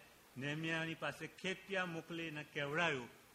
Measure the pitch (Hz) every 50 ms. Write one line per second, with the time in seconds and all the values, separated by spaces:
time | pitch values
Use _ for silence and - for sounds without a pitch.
0 | - - - - - - - 123 131 143 147 156 165 165 165 160 160 165 165 160
1 | 165 147 135 - 160 151 - - - 185 190 180 - - 190 190 185 180 165 160
2 | 156 - 175 165 165 165 151 151 147 147 - 156 143 143 147 160 175 165 151 131
3 | 120 113 - - - - -